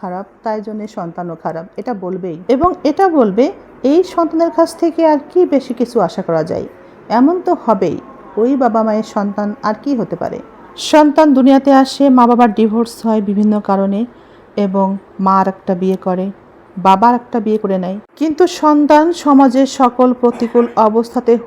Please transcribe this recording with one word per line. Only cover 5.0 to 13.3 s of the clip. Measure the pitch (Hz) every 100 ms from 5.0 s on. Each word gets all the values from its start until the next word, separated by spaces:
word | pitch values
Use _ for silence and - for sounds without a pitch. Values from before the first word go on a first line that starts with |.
| 320
আর | 302 294
কি | 359 339
বেশি | 269 269
কিছু | 233 240 233
আশা | 170 -
করা | 185 165
যায়, | 160 - - - - - -
এমন | 226 277 359
তো | 359 349 -
হবেই, | 202 180 - - - - -
ওই | 240 277
বাবা | 254 226
মায়ের | 220 214
সন্তান | 220 214 202 202 208 208
আর | - 220
কি | 285 254
হতে | 185 175
পারে?" | - - - - - -
সন্তান | - - 302 302 311
দুনিয়াতে | 262 262 269 277
আসে, | 269 262 - 277
মা | 254 240
বাবার | 240 240
ডিভোর্স | 202 220 220 226 - 226
হয় | 220
বিভিন্ন | 202